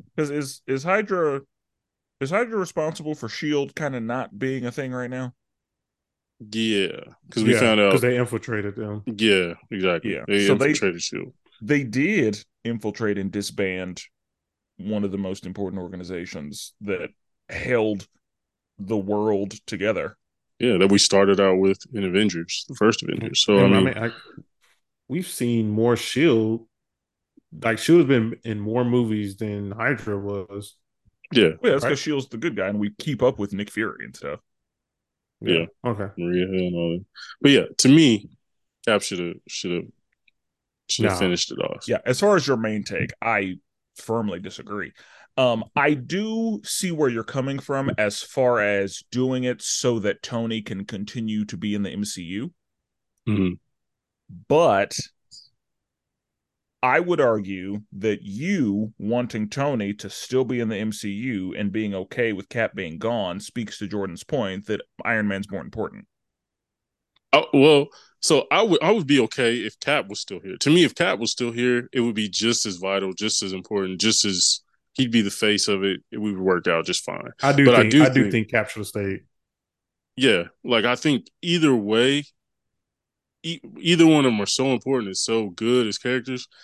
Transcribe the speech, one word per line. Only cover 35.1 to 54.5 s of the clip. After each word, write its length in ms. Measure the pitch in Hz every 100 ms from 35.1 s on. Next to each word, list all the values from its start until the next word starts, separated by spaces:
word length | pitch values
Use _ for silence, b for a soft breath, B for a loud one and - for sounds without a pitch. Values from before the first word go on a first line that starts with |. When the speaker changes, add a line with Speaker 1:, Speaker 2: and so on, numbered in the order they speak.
| _ _ -
Speaker 3:
Yeah. 260 | 87 82 82 _
Speaker 2:
Yeah. 60 | 120
Speaker 3:
Okay. 180 | 104 95 -
Speaker 2:
Maria 300 | 87 90 92
Hill 200 | 92 90
and 60 |
all 240 | 87 85 87
that. 60 | - B B B
But 100 | 143
yeah, 140 | 131 - -
to 100 | 131
me, 420 | 156 147 110 - _ _ _ _ _ -
Cap 160 | 104
shoulda, 320 | - 90 87 80 -
shoulda, 400 | - 92 87 110 - _ _ _ _ _ _ _ _ -
shoulda 240 | - 107
Speaker 3:
Nah. 60 | 92
Speaker 2:
finished 340 | 95 87 -
it 60 | -
off. 280 | - - -
Speaker 1:
Yeah, 120 | 113 -
as 120 | 127
far 180 | 208 190
as 100 | 135
your 100 | 120
main 260 | 110 107
take, 300 | 98 90 - -
I 380 | 110 107 95 92 _ _ _ -
firmly 440 | - 113 104 87
disagree. 520 | 95 - - 101 76 - b b b -
Um, 280 | 127 113 - 147
I 180 | 143
do 640 | 147 120 185 220 220 226 208
see 280 | - - 185
where 180 | 156 139
you're 140 | 113
coming 340 | 113 139 135 139
from 320 | - 135 135 -
as 240 | 104 -
far 380 | - - 123 120
as 420 | 104 101 98 - -
doing 340 | 123 131 127
it 160 | 127 120
so 380 | - - 127 117
that 240 | 101 -
Tony 400 | - 117 113 110
can 220 | 104 98 101
continue 580 | 98 104 127 110 107 104
to 100 | 90
be 180 | 104
in 80 | 104
the 80 | 98
M 140 | 101
C 180 | 101 -
U. 320 | 82 98 160 _ _ _ _ _ _ _ -
Speaker 2:
Mm-hmm. 260 | 101 92 90 _ _ _ _ _ _ - 90
Speaker 1:
But 480 | -